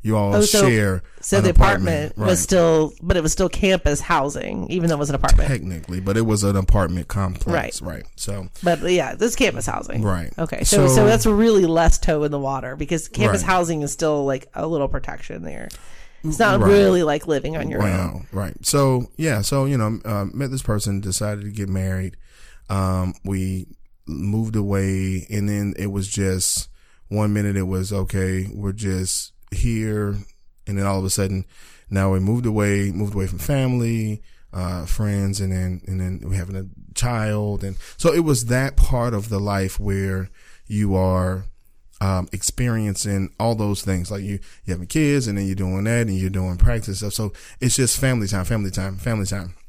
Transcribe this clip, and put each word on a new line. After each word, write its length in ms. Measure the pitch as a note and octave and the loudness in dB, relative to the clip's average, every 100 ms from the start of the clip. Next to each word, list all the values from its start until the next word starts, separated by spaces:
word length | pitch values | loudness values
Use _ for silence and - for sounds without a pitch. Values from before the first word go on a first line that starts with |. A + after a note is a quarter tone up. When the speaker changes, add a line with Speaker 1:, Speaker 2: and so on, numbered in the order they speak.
Speaker 1:
You 160 | G#2+ G#2+ | 2 2
all 180 | G2+ G#3 | 4 4
Speaker 2:
Oh, 60 | |
so, 260 | G#3 G#3 C3 | 4 6 6
Speaker 1:
share 360 | A2 G#2 F#2 - - | 4 2 0 -6 -12
Speaker 2:
so 160 | - G3 | 0 2
Speaker 1:
an 60 | |
Speaker 2:
the 80 | F#3 | 6
Speaker 1:
apartment, 600 | E3+ G3 G3 F#3 D#3 D3+ | 8 8 6 2 0 -2
Speaker 2:
apartment 60 | - | -2
was 100 | G#3 | 2
Speaker 1:
right. 100 | F3+ | 2
Speaker 2:
still, 560 | - F#3+ E3 D#3+ D#3 - | 4 4 6 4 2 -4
but 140 | E3+ F3+ | 0 0
it 60 | |
was 80 | D#3 | 2
still 160 | - F#3 | 0 0
campus 540 | - G3 F#3 D3+ D3 | 2 2 2 2 -2
housing, 680 | - E3 C#3 C#3+ - G1+ - | 0 0 0 -4 -8 -8 -4
even 200 | F3+ E3+ | -2 0
though 60 | D3+ | 0
it 40 | |
was 100 | D3 | 0
an 60 | D3 | 0
apartment. 320 | - - - | 6 6 6
Speaker 1:
Technically, 520 | B2 F#2 E2+ D#2 F2+ | 0 -4 -10 -6 -6
but 160 | G2 G#2 | 0 0
it 60 | A2+ | 2
was 180 | G#2 | 2
an 140 | G2 G2 | 2 2
apartment 500 | F#2+ G#2 F2 F2+ - | 4 4 4 -2 -4
complex, 760 | G2 F#2+ F2+ - E3 - - | -2 -2 -2 -2 0 -2 -8
Speaker 2:
Right. 120 | - - | -10 -10
Speaker 1:
right? 100 | - - | -14 -10
So, 300 | - G2+ F2+ - | -8 -8 -8 -4
Speaker 2:
But 180 | F3 E3 E3+ | 0 0 2
yeah, 240 | F3+ C3 - | 0 0 -2
this 200 | A#3 A#3+ | -2 2
campus 300 | A3 - - | 0 0 -4
housing. 340 | - - - | -6 -6 -2
Speaker 1:
Right. 320 | G#2 F2+ E2 - | 0 0 -4 -6
Speaker 2:
Okay, 260 | E3 - - | -6 -2 2
so, 220 | G#3 C3 | 4 6
so 80 | A3 | 6
Speaker 1:
So, 100 | G#3+ | 6
Speaker 2:
that's 200 | A3 A3 | 6 4
really 400 | G#3 A3+ G#3 E3+ | 4 6 6 4
less 340 | E3 E3 - | 4 4 4
toe 240 | - D#3 | 4 0
in 80 | D3 | 0
the 80 | D3 | -2
water, 360 | C3+ C3 B2 C#3+ | -4 -6 -8 -10
because 320 | D3+ E3 - | -4 -4 -4
campus 360 | - - G2 | -2 0 0
Speaker 1:
Right. 80 | F2+ | 2
Speaker 2:
housing 300 | F#3 E3+ D#3+ | 2 2 -2
is 100 | C#3+ | -4
still, 320 | - D#3+ D3 C#3 | -2 0 0 0
like, 240 | C3+ - - | -4 -6 -8
a 120 | D#3+ | -4
little 220 | D#3+ C#3 | -2 -2
protection 540 | C#3 - - - - | -2 -4 -8 -10 -10
there. 260 | E3 B1+ A#1+ - - - - - | -10 -10 -12 -14 -16 -16 -18 -10
It's 140 | D#3 D3+ | -6 2
not 200 | A3 G3 | 4 6
Speaker 1:
Right. 80 | G3 | 6
Speaker 2:
really 340 | G3+ G3 F3+ | 8 8 6
like 240 | D#3 D3+ E3+ | 2 0 0
living 280 | C#3+ - D#3+ | -2 -2 -6
on 140 | - | -4
your 100 | C#3 | -2
Speaker 1:
Right. 140 | G2+ F#2 | 0 0
Speaker 2:
own. 280 | F2+ - - | -2 -6 -10
Speaker 1:
Right. 220 | F#2+ F#2+ - - | -6 -6 -6 -2
So, 440 | C#3+ C#3 B2+ - - | 2 2 2 -2 -4
yeah. 240 | D#3+ A2 | -2 0
So, 240 | G2+ C#3 C3+ | 0 0 0
you 120 | C#3 | 0
know, 220 | G#2+ A2 - | 0 -2 -4
uh, 200 | G#2 G2+ | -4 -4
met 180 | - C#3 | -4 -6
this 100 | C3 | -4
person, 360 | - G#2 G#2 G2 | -2 -2 -2 -4
decided 440 | G2 F#2 G#2 G#2 G#2 | -4 -4 -4 -6 -8
to 60 | |
get 180 | G#2 G2 | -8 -4
married. 480 | F#2+ F#2+ F#2 F#2 - - - - - - | -2 -2 -2 -6 -10 -20 -20 -20 -20 -6
Um, 440 | G2 F#2+ F#2 F#2 - | -2 0 0 -2 -6
we 440 | G2 G2 F#2+ F#2 - - - _ - | -6 -4 -2 -4 -8 -18 -20 _ -12
moved 500 | D#2 G2+ G#2+ A2+ A2+ | -6 -2 -2 -2 -2
away, 680 | G2+ G2 F#2+ F#2+ F#2+ F#2 - | 0 0 0 0 -2 -4 -4
and 180 | G#2 G2+ | -4 -2
then 260 | G#2 G2+ - | -2 -2 -4
it 140 | G2 | -4
was 160 | G2 G2 | -4 -4
just, 600 | - F#2+ F#2 - - - - - - - | -2 0 0 -2 -4 -6 -14 -20 -20 -6
one 260 | G#2 G#2 | -2 0
minute 240 | G#2 G#2 G2 | 0 0 -2
it 60 | |
was, 280 | F#2 F#2 F#2 | -2 -4 -2
"Okay, 580 | G2+ F#2 G2 F#2+ F#2 F#2+ | -4 -2 -2 -2 -2 -4
we're 180 | G2+ G2+ | -6 -6
just 600 | G#2 G#2 F#2 F#2 - - - - | -4 -4 -2 -4 -6 -8 -16 -10
here." 640 | - A#2+ A2+ A2 G#2+ G#2 G2+ G2+ - - _ - | -2 0 0 -2 -2 -2 -4 -8 -20 -20 _ -6
And 100 | G2+ | -2
then 80 | G2 | 0
all 140 | G2 | 0
of 60 | F#2+ | -2
a 40 | |
sudden, 340 | - G2 F#2+ - - - - - | -2 -2 -2 -6 -14 -20 -20 -4
now 240 | F#2+ G2 | 0 2
we 60 | F#2+ | 2
moved 260 | F#2+ A#2 A#2+ | 2 0 0
away, 460 | G#2+ G#2 G2+ G2+ | 0 2 2 0
moved 240 | F2+ G#2 G2+ | -2 -4 -2
away 120 | F#2+ | -4
from 120 | F2+ | -4
family, 840 | - C#3 C3 B2 A#2 A2+ A2 G#2 - - - | -2 0 0 0 0 0 -2 -6 -10 -20 -12
uh, 320 | F#2 F2+ F2 F2 | -6 -6 -6 -2
friends, 560 | - G#2+ G2+ G2 G2 | 0 2 0 0 -2
and 100 | G2 | -2
then, 300 | F#2 F#2 F2+ - | -2 -2 -4 -6
and 120 | F#2 | -4
then 220 | F#2 F#2 | -4 -6
we 120 | - G2 | -4 -4
having 180 | F#2 F#2+ | -4 -8
a 120 | F#2+ - - | -10 -14 -12
child. 720 | - B2 A#2+ G#2+ G#2 G#2 G2+ | -2 0 0 -2 -2 -2 -4
And 120 | G2 G2 - - | -6 -8 -12 -2
so 160 | E3+ | 0
it 80 | D#3+ | 2
was 220 | D#3+ C3 A#2 | 2 2 2
that 320 | B2 C3+ - | 0 2 4
part 360 | - B2 A#2+ | 6 4 0
of 140 | A2 G#2+ | -2 -2
the 100 | G2+ | -2
life 380 | G2+ G2+ F#2+ - | 0 0 -2 -2
where 500 | G2+ G2 G2 F#2+ F#2+ - - - - | -2 -2 -2 -4 -6 -12 -20 -20 -6
you 280 | G#2+ G#2 F#2 | -2 2 2
are, 500 | F#2 F#2 F#2 F#2+ G2+ - _ - - - | 2 2 0 -2 -8 -14 _ -20 -20 -4
um, 300 | G2 F#2 F2+ | -2 0 -2
experiencing 960 | G2+ - - B2 A#2 G#2 F#2+ G#2 G2 F#2 _ | -6 -6 -2 -2 0 -2 -4 -2 -2 -2 _
all 160 | A2+ A2 | -2 0
those 260 | G#2 G2+ | -2 -2
things. 280 | G2 F#2 F2+ | -2 -2 -2
Like, 140 | G2+ | -6
you, 160 | G2 G2 - - - | -6 -8 -10 -14 -8
you 60 | |
having 140 | F2+ F2 | -6 -4
kids, 400 | D#3 D3 C#3+ A#2+ | 0 2 2 0
and 100 | G2+ | -2
then 80 | G2 | -2
you're 80 | F#2+ | -2
doing 280 | F#2+ F#2+ | -2 -2
that, 240 | G#2 A#2+ A2+ | 0 0 0
and 100 | F#2+ | 0
you're 120 | F#2 | -2
doing 260 | G2 F#2 F2 | -2 -2 4
practice 420 | - A#2 G#2 F#2 | 4 4 -4 -6
stuff. 140 | G#2 | -6
So 200 | - G#2+ - - - | -4 -6 -8 -18 -4
it's 160 | B2+ - | -2 2
just 220 | B2 - | 0 2
family 280 | C3+ B2+ G2+ | 0 0 0
time, 180 | G2 F2+ | -2 -2
family 260 | A2+ G2 | -2 -2
time, 240 | G2 F#2+ F#2+ | -4 -6 -6
family 280 | B2 A2+ G2+ | -4 -2 -2
time. 300 | G2+ F2+ - | -4 -8 -14